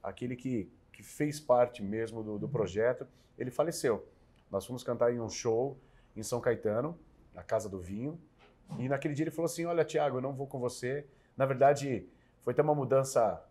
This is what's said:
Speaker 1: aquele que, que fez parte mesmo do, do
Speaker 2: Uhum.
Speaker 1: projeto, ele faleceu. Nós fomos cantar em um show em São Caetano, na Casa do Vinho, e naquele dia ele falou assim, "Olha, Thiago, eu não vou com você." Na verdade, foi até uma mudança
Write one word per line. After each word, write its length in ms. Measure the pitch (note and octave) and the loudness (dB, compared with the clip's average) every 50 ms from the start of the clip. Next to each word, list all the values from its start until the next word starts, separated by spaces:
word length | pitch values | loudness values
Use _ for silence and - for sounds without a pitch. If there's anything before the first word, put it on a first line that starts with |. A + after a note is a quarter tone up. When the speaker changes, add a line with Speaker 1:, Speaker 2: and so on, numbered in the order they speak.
Speaker 1:
aquele 340 | - G2+ F#2 - B2 B2 B2+ | -10 -10 -8 -6 -6 -6 -6
que, 320 | B2 - C3 B2+ A2+ F2+ - - - _ _ | -6 -4 -2 -2 -2 -4 -4 -12 -20 _ _
que 120 | - - G#2+ | -20 -20 -20
fez 360 | - - - D3 D3+ D3 D3+ | -20 -4 -2 -2 -2 -2 -6
parte 440 | - - B2 B2 B2 B2 - - G2+ | 2 4 6 6 6 4 2 -6 -6
mesmo 400 | G2 G#2 A2 A2+ A2 A2 A2+ G#2+ | -4 -2 -2 -2 -2 -4 -8 -6
do, 160 | G#2+ G#2 G2+ | -6 -4 -4
do 60 | - | -4
Speaker 2:
Uhum. 40 | - | -4
Speaker 1:
projeto, 540 | - A#2 G#2+ F#2 F2+ G#2 A2 B2 B2+ - C3+ - _ - _ _ _ | 0 0 0 0 2 2 2 2 2 0 -6 -14 _ -20 _ _ _
ele 140 | - A#2 B2+ | -8 -8 -6
faleceu. 560 | - - D3 E3 E3 - - C3 A2 F#2+ - - _ _ _ _ _ _ _ _ | 0 0 0 0 0 0 2 2 2 2 -2 -12 _ _ _ _ _ _ _ _
Nós 160 | - G2 F#2+ | -4 -4 -4
fomos 180 | - B2 B2 - | -4 -10 -8 -4
cantar 300 | - A#2+ A2 A#2+ A#2 A#2+ | -4 0 2 2 2 2
em 60 | A#2+ | 0
um 100 | A#2 G#2+ | -4 -6
show 480 | - - - B2 A2 A2+ B2+ C#3+ C#3 - - - _ - _ _ _ | -6 -2 0 2 2 2 0 -2 -4 -10 -20 -20 _ -20 _ _ _
em 80 | G#2 A2 | -10 -6
São 180 | - - A#2+ | -4 -4 0
Caetano, 560 | A#2 B2+ A#2 G#2 - G#2+ G#2 A2+ B2+ D#3 E3+ - - - _ _ - - - | 2 0 0 2 0 0 0 0 0 -2 -6 -8 -16 -20 _ _ -20 -20 -18
na 80 | F2+ F#2 | -18 -6
Casa 260 | - A2+ - G2 G#2 | -2 -2 -2 -2 -2
do 100 | F#2 F#2+ | -8 -8
Vinho, 400 | F2+ E2+ F#2+ G#2 A#2+ C#3+ E3 E3+ - - _ _ - - _ _ - - - | -8 -6 -6 -6 -6 -6 -8 -10 -16 -20 _ _ -20 -20 _ _ -16 -12 -8
e 100 | B2+ A#2+ | -6 -2
naquele 260 | C3 C#3 C3+ - D#3+ C#3+ | -2 -2 -2 -2 -4 -2
dia 100 | C3+ D#3 | -2 -2
ele 80 | E3 | -4
falou 140 | D#3 - E3+ | -2 -2 -4
assim, 200 | D#3+ E3 E3+ E3+ | -4 -2 -4 -4
"Olha, 180 | E3+ F3 E3 D#3 | -2 2 0 0
Thiago, 340 | D#3 - D3+ D3+ C#3+ B2+ | 2 2 0 0 2 0
eu 40 | B2+ | -2
não 120 | B2+ C#3 C#3 | -4 -4 -6
vou 140 | C3 C#3 | -6 -8
com 120 | C3+ - C3 | -8 -6 -4
você." 460 | B2 B2 A#2+ - - B2 C3+ D3 D3 - _ _ _ _ _ | -4 -4 -4 -4 -6 -4 -4 -6 -8 -12 _ _ _ _ _
Na 100 | - C3+ | 0 2
verdade, 600 | C3+ C3+ B2 C#3 C#3 C#3+ A#2 C3+ C#3+ B2+ G2+ F2 - - _ _ _ _ _ | 2 4 6 6 6 6 6 2 -2 -2 -2 -4 -8 -20 _ _ _ _ _
foi 120 | _ - B2 | _ -2 2
até 80 | - | 2
uma 120 | D3 D3+ D3+ | 4 4 4
mudança 720 | D3 C3+ A#2+ C3+ C3+ C3+ C3+ - B2+ A#2 G2+ F#2 - - - | 2 2 4 4 4 4 4 4 4 4 4 2 -2 -10 -18